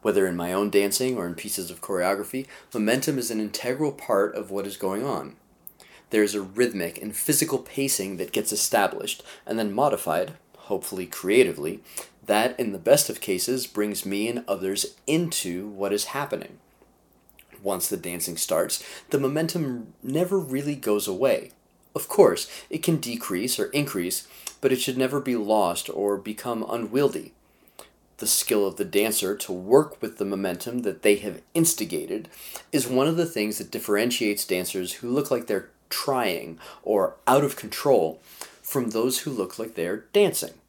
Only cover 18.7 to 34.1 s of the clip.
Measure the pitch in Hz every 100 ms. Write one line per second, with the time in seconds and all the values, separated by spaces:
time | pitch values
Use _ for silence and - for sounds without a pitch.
18.7 | - - - - 143 135 147 165 175 147
19.7 | 120 110 - 123 147 175 196 147 131 143
20.7 | 143 110 104 104 95 131 95 - - _
21.7 | _ _ 147 - - 151 90 - - -
22.7 | 151 - 160 123 120 - 92 123 - 104
23.7 | 147 143 98 87 - - - - - 131
24.7 | 127 - 127 131 143 135 120 104 110 90
25.7 | 87 - - 101 101 101 107 120 113 -
26.7 | 117 117 127 139 - - _ _ _ _
27.7 | - - _ _ - 110 - - 110 98
28.7 | 92 95 95 110 107 95 101 - 92 92
29.7 | 131 151 - - - 101 98 95 87 117
30.7 | 123 110 95 107 101 104 - _ 165 165
31.7 | - 101 117 - 101 165 - - - -
32.7 | 151 120 127 143 165 165 127 107 104 95
33.7 | 110 - 101 120